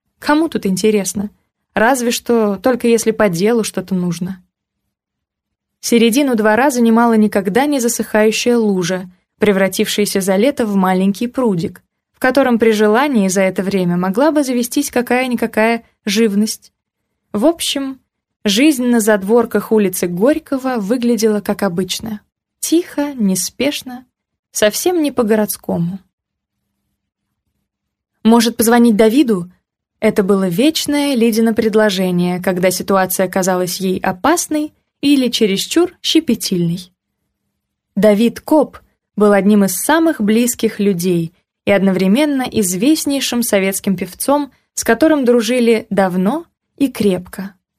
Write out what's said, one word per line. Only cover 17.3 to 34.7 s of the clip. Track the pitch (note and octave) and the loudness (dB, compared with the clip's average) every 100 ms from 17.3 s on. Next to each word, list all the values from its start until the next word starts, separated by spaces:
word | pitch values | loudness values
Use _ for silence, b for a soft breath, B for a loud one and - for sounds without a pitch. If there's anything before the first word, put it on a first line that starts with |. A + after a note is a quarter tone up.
В | G#3 C#4 | -2 0
общем, | E4 - C#4 C4+ C4+ _ _ _ _ | 0 -4 -6 -6 -10 _ _ _ _
жизнь | G#3+ G3 D4+ B3+ B3 | -2 2 2 2 0
на | A#3+ | 0
задворках | G#3+ G#3 F#3+ A#3+ A#3 G#3 - | 2 0 2 0 2 -2 0
улицы | A3 G3 F#3 F3+ | 0 0 -2 -4
Горького | F3 A#3 D#4 - C4+ C4 B3 | 0 0 0 -2 -6 -4 -4
выглядела | F#3+ B3 A#3+ A#3 A3 G#3 | -2 -2 0 0 0 -2
как | G3+ G3 | -4 -4
обычно. | G3+ F3 F#3 - A3+ G#3 _ _ _ _ | -2 -2 -6 -6 -10 -12 _ _ _ _
Тихо, | - D#4+ F4+ - D4 | -2 -2 -2 -6 -6
неспешно, | C4+ G3+ F#3 - - C4 D4 C4 B3 - _ _ _ _ | -2 0 0 -4 -4 -4 -4 -10 -16 -20 _ _ _ _
совсем | - G#3+ - F4+ F4+ | 0 0 0 -2 0
не | D4 | -2
по-городскому. | - A#3 A3 G#3 - - F#3 E3+ F#3+ _ _ _ _ _ _ _ _ _ _ _ _ _ _ _ _ _ _ _ _ _ _ | -2 0 0 -2 -6 -6 -4 -4 -8 _ _ _ _ _ _ _ _ _ _ _ _ _ _ _ _ _ _ _ _ _ _
"Может, | A3 A#3 A#3 A#3+ | 2 4 4 0
позвонить | A3+ A#3+ A#3+ G#3 | 2 4 4 4
Давиду?" | A3 B3 C4 G3 F3 _ _ _ _ - | 4 4 2 0 -4 _ _ _ _ -4
Это | A3 G#3+ | -2 0
было | F#3+ G3 F#3+ | 0 0 0
вечное | F3 C#4+ D#4 - C#4+ C#4+ B3+ | 0 0 0 -2 -2 0 0
Лидино | A#3 G#3+ A3+ | 0 2 0
предложение, | A3 A3 G#3+ G#3+ F#3 F#3 F3+ F3 F3+ | 0 0 2 2 0 -2 0 -2 -2
когда | F3+ F3+ F#3 | -2 0 0
ситуация | F#3 F#3 G3 F#3 - F#3 | 0 -2 0 0 -2 -2
казалась | F#3+ F#3 F3+ F3+ F3+ | -2 -2 -2 -2 -4
ей | F#3+ F#3+ | -4 -4
опасной | - F3+ - E4+ - D4+ D4+ | -4 -2 0 0 -2 -6 -6